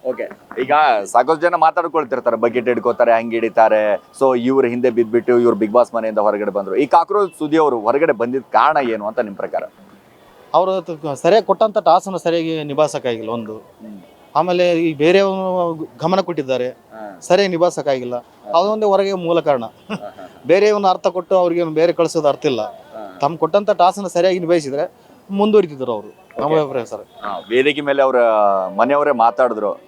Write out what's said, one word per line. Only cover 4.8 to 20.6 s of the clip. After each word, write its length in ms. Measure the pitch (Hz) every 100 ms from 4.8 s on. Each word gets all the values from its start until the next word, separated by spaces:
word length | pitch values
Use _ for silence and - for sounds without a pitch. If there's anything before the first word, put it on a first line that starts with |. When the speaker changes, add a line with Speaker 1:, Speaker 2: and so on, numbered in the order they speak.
| 123
Speaker 1:
ಬಿದ್ಬಿಟ್ಟು 480 | 117 113 117 120 120
ಇವ್ರು 180 | 120 107
Bigg 160 | 107
Boss 240 | 117 120 117
ಮನೆಯಿಂದ 220 | 110 107
ಹೊರಗಡೆ 320 | 104 101 104
ಬಂದ್ರು. 260 | 98 95 95
ಈ 100 | 143
ಕಾಕ್ರೋಚ್ 460 | 175 165 196 196 -
ಸುದ್ದಿ 180 | 151 156
ಅವರು 240 | 151 123
ಹೊರಗಡೆ 320 | 107 139 160
ಬಂದಿದ್ 320 | 117 120 131
ಕಾರಣ 320 | - 110 131 156
ಏನು 300 | 127 110 104
ಅಂತ 120 | 113
ನಿಮ್ 180 | 110 95
ಪ್ರಕಾರ? 280 | 95 92 - _ - - _ _ _ - -
Speaker 2:
ಅವರು 280 | 156 190 190
ತ-, 320 | 170 160 151
ಸರಿಯಾಗಿ 320 | 139 165 214 -
ಕೊಟ್ಟಂತ 320 | 190 220 208
ಟಾಸ್ಕ್ 300 | 175 175 196
ಅನ್ನ 80 | 180
ಸರಿಯಾಗಿ 480 | 170 170 165 160
ನಿಭಾಯಿಸಕ್ಕಾಗಿಲ್ಲ 680 | 147 143 151 147 127 113 107
ಒಂದು. 260 | 120 107 107
Speaker 1:
ಹ್ಮ್. 460 | - _ 107 101 87 _ - 143
Speaker 2:
ಆಮೇಲೆ 460 | 170 180 175 165
ಈ 120 | 165
ಬೇರೆಯವ್ರು 920 | 143 156 190 196 190 190 185 170 160 156 -
ಗಮನ 200 | 165 185
ಕೊಟ್ಟಿದ್ದಾರೆ, 480 | 180 156 131 127 123
Speaker 1:
ಹಾ. 500 | - _ 110 107 90
Speaker 2:
ಸರಿಯಾಗಿ 300 | - 185 196
ನಿಭಾಯಿಸಕ್ಕಾಗಿಲ್ಲ, 680 | 170 175 160 139 131 123 123
Speaker 1:
ಹಾ. 440 | - _ - 165
Speaker 2:
ಅದೊಂದೇ 260 | 196 214 208
ಹೊರಗೆ 260 | 190 196
ಮೂಲ 280 | 190 170 170
ಕಾರಣ. 240 | 151 135
Speaker 1:
ಹಾ, 300 | 113 - -
ಹಾ, 120 | 208 104
ಹಾ. 220 | - 92 - -
Speaker 2:
ಬೇರೆಯವ್ರನ್ನ 400 | 180